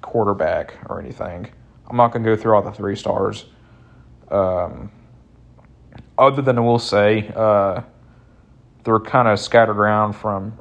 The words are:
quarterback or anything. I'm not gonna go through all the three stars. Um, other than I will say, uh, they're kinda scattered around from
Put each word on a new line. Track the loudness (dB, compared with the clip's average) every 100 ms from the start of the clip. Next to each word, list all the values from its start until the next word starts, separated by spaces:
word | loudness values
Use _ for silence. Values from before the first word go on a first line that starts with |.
quarterback | -6 -2 0 0 0 -2 -6 -12 -12
or | -12
anything. | -12 -10 -10 -10 -14 -18 -20 _ -4
I'm | 2
not | 2
gonna | 2
go | 0 0
through | 2
all | 2
the | 2
three | -6 -6
stars. | -6 -4 -2 -2 -6 -14 _ -20 -20 -20 -20 -20 -20 -6
Um, | -2 0 -2 -4 -8 -16 -20 -20 -20 _ _ -20 -20 -20 -20 -20 -20 -8 2
other | 2 4
than | 0 2
I |
will | 2 0
say, | 0 2 2 2 -2
uh, | -2 2 2 0 -4 -10 -20 -20 -20 -20 _ _ _ _ _
they're | 0 0
kinda | 2 2 2 2
scattered | 2 4 4 2
around | 2 2 0
from | -4 -6 -6 -8 -6